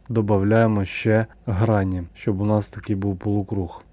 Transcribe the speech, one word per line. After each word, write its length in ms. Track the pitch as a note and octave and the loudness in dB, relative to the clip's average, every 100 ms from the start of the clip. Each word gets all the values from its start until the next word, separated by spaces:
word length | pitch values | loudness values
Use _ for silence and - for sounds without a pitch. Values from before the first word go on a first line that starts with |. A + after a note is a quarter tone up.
| - | -4
додаємо 760 | A2+ G#2+ G2+ G2 A2+ A2+ G#2 | -2 2 2 4 4 4 2
ще 420 | F#2+ - A2+ A2 A2 - - | -2 -2 2 2 0 -8 -4
грані, 560 | F#2+ A2+ G#2+ F#2+ F2+ F2 | 0 2 2 0 -4 -8
щоб 260 | - - F#2+ | -8 -4 -2
у 40 | |
нас 260 | G#2 G#2+ G2+ | 0 0 -2
такий 260 | G2+ - G2 | -8 -6 -4
був 220 | G2+ F#2 | -4 -4
полукруг. 640 | G#2 G#2 F#2+ G2 F2 - - | -2 -2 -2 -6 -6 -10 -20